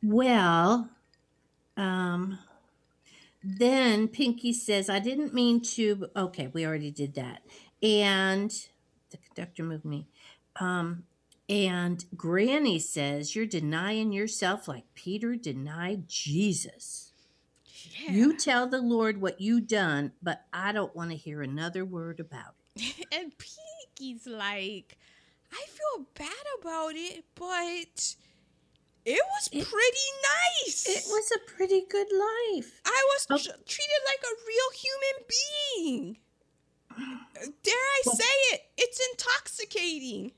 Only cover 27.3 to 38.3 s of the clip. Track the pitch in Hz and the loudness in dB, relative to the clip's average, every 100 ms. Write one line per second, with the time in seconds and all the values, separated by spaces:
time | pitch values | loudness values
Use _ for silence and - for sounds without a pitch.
27.3 | - 349 359 349 349 339 - - - _ | -14 -6 -4 -4 -6 -10 -6 -6 -6 _
28.3 | _ _ _ _ _ _ _ - 311 719 | _ _ _ _ _ _ _ -2 0 2
29.3 | 807 - 285 - 415 480 494 539 554 554 | 0 -4 -4 -4 2 2 2 -4 0 0
30.3 | 605 719 698 523 - - 381 - 427 415 | 4 2 2 -2 -4 -2 -2 0 -2 0
31.3 | 440 - - 381 381 381 403 403 392 415 | -2 -4 -4 2 2 2 -2 0 2 2
32.3 | 453 480 370 233 - - 494 539 554 - | 0 0 -2 -4 -4 0 4 4 4 2
33.3 | 587 - - - - 587 587 539 539 508 | 0 0 -10 -10 -8 0 2 2 -2 -2
34.3 | 453 466 453 523 - 523 539 554 539 480 | -6 -2 2 2 0 -6 -2 -2 -2 -2
35.3 | - 587 605 587 480 330 247 175 220 _ | -2 0 -2 -2 -2 -2 -2 -6 -12 _
36.3 | _ _ _ _ _ _ - 262 254 - | _ _ _ _ _ _ -12 -12 -12 -16
37.3 | - 233 294 - 466 539 554 523 - 453 | -14 -14 -4 0 2 2 2 4 4 4